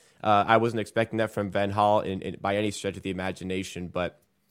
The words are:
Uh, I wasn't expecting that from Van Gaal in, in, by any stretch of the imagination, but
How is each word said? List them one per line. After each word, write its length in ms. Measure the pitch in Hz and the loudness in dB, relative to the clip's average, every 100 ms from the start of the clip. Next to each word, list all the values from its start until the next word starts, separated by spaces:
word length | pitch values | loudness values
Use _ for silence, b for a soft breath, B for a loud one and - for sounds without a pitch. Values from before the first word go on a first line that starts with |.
| b b | b b
Uh, 220 | 107 101 98 | 2 4 6
I 80 | 113 | 4
wasn't 240 | 117 113 | 4 -2
expecting 380 | 104 - 113 110 | -2 -2 0 0
that 140 | 110 | -2
from 180 | - 101 | -2 -2
Van 220 | 101 101 | 0 0
Gaal 320 | 101 104 104 - | 2 4 4 2
in, 160 | 95 | -4
in, 160 | - - | -8 -6
by 160 | 98 101 | -2 0
any 160 | 107 | -2
stretch 240 | 101 98 92 | -4 -6 -6
of 80 | |
the 60 | 95 | -6
imagination, 800 | 92 92 90 90 92 92 87 87 | -4 -6 -6 -6 -6 -6 -8 -6
but 320 | 90 87 - _ _ _ | -4 -4 -6 _ _ _